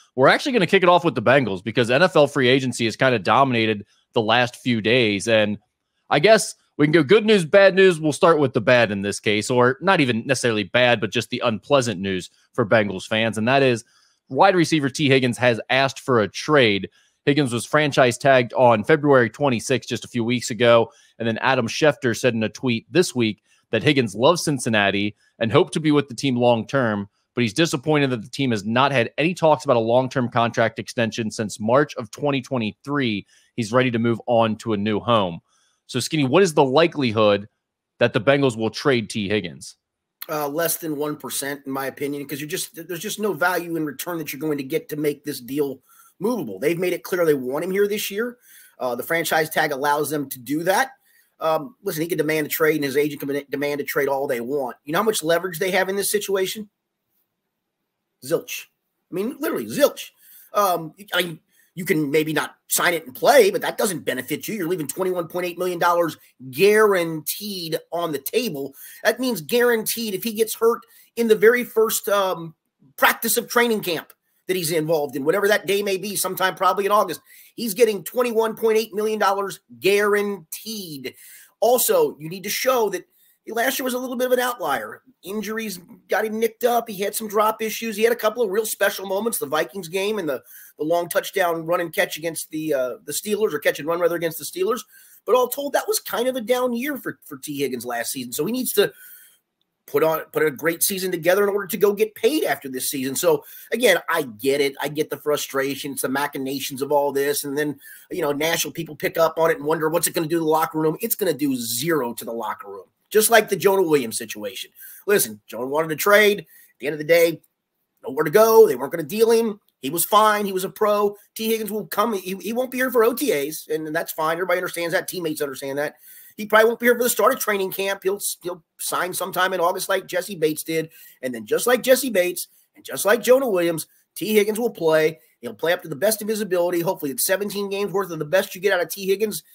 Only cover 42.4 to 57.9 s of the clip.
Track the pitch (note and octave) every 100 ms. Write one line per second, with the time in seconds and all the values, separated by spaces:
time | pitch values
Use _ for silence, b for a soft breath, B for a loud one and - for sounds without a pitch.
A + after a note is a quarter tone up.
42.4 | D3+ F#3 - D#3 E3 E3+ G#3 - G#3 D#3
43.4 | F3+ F3+ F3 E3 D3+ B2+ - E3+ D3+ C3+
44.4 | D#3 C#3+ C3+ D#3 - D3+ D3+ D3 D3 C#3
45.4 | A#2+ C#3 C#3 B2+ b b b b G3 B3
46.4 | B2+ F#2+ C#3 E3+ F#3 E3+ - F3+ E3 C#3+
47.4 | B2 C#3 F3 F#3+ G3+ G#3 - G3 A#3+ A#3+
48.4 | b b b b B2+ A#2+ - E3 D#3 E3
49.4 | D#3+ - D#3 C#3 D3 D3 C#3 D3+ C#3 C3
50.4 | A#2+ D3 E3+ G3+ C4 - _ _ _ -
51.4 | D#3+ D#3 C3+ _ G3+ D#3 E3+ E3+ D3+ D#3
52.4 | D3+ - D#3 D#3 C#3+ C3 D3+ C#3+ C#3+ C#3
53.4 | C#3 C3+ C#3+ C#3+ C#3 D#3 C#3 C3+ C#3 B2
54.4 | A#2 C#3+ B2+ - - E3 A3 - D#3 E3+
55.4 | F#3 D#3+ F#3 F#3 F#3 G3+ G3 G#3 G3+ F#3+
56.4 | F#3+ A3 G#3+ _ _ _ _ _ _ _
57.4 | _ _ _ _ _